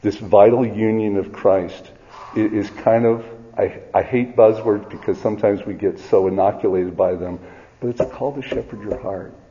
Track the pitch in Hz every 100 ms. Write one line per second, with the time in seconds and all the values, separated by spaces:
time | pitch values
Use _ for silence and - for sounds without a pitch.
0 | 104 - 101 101 104 120 120 104 110 110
1 | 107 101 92 - - 95 90 - - -
2 | - - - - 107 107 98 - - 113
3 | 117 117 - - - - 101 - - 101
4 | 95 127 123 - 110 110 117 104 95 85
5 | - 92 - 107 107 101 104 90 101 87
6 | - 107 95 92 95 101 107 92 90 85
7 | 92 90 90 87 - - - _ 123 120
8 | - - 131 143 131 120 113 107 104 90
9 | - 98 92 - -